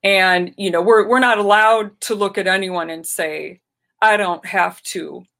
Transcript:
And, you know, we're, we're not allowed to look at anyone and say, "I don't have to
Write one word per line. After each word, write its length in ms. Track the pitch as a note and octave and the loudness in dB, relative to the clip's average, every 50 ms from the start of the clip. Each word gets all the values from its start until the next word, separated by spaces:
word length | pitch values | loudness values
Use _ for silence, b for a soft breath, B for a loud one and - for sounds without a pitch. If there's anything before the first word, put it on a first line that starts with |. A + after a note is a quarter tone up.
| - | 2
And, 500 | G3 G3 F#3+ F#3 F#3 F3+ F3+ F3+ F3+ - | 2 2 2 2 2 2 0 -2 -4 -8
you 140 | - G3+ F#3 | -6 -6 -2
know, 140 | E3+ E3+ E3+ | -2 0 4
we're, 240 | G#3+ A3+ G#3+ G3+ | 4 4 4 4
we're 100 | G#3 A#3+ | 2 2
not 220 | B3+ B3+ B3 A3+ G#3 | 2 4 2 2 2
allowed 600 | G#3 G3+ G#3 G#3+ A3 A3 A3+ A3 G#3+ G3+ _ _ | 2 4 4 4 6 4 4 2 0 -6 _ _
to 120 | - - A3+ | -8 -8 -4
look 240 | G3+ G#3 G3 G3 | -2 -2 -4 -2
at 80 | G#3 F#3 | -2 -2
anyone 460 | F#3 F#3 G3 G3 F#3 F3+ F3 E3 E3 | 0 0 0 -2 -4 -6 -6 -6 -6
and 160 | D#3+ E3 D#3+ | -10 -12 -12
say, 540 | - - - E3 D#3 D3+ D#3 D3+ D#3 F3+ _ _ _ _ _ _ _ _ _ G#3+ | -12 -6 -6 -6 -6 -6 -8 -12 -14 -16 _ _ _ _ _ _ _ _ _ 2
"I 140 | A3 G#3+ | 2 2
don't 280 | G#3 G3+ F3+ F3 - - | 2 0 -2 -4 -6 -8
have 380 | - - F#3+ F3 F3+ F#3 - _ | -6 -2 -2 -2 -2 -4 -12 _
to 420 | - - F#3 D#3+ D3+ - - F#3 _ _ _ | -12 -12 -10 -12 -12 -14 -18 -20 _ _ _